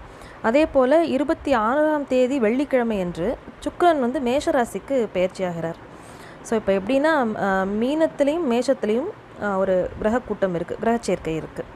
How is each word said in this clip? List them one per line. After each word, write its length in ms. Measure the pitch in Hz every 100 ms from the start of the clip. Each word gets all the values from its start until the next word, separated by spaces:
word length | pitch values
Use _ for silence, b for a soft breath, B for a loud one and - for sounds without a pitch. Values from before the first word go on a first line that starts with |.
| B B B B
அதே 240 | 220 262 311
போல 380 | 277 254 311
இருபத்தி 480 | 330 262 285 320 302
ஆறாம் 540 | 247 214 285 302 302 277
தேதி 320 | 254 254 285
வெள்ளிக்கிழமை 640 | 214 254 294 254 233 208
அன்று 360 | 180 165 185 294 - -
சுக்கிரன் 400 | 294 - 349 311
வந்து 200 | 240 294
மேஷ 300 | 240 269 330
ராசிக்கு 580 | 294 233 202 - 269 214
பயிற்சி 320 | 185 185 190
ஆகிறார். 320 | 185 165 165 165 - B B B B B
So, 160 | - 220
இப்ப 140 | 214
எப்படின்னா, 640 | 196 190 269 302 311 226
அஹ், 320 | 214 196 190 190 208
மீனத்திலையும் 720 | 240 311 320 - 277 330 302
மேஷத்திலையும், 580 | 233 254 262 214 226 339 - - -
அஹ், 140 | 202 190
ஒரு 340 | 190 185 - -
கிரக 220 | 214 247
கூட்டம் 340 | - 208 190
இருக்கு, 220 | 170 170 -
கிரக 180 | 220 233
சேர்க்கை 360 | 226 175 - 160
இருக்கு. 280 | 147 - -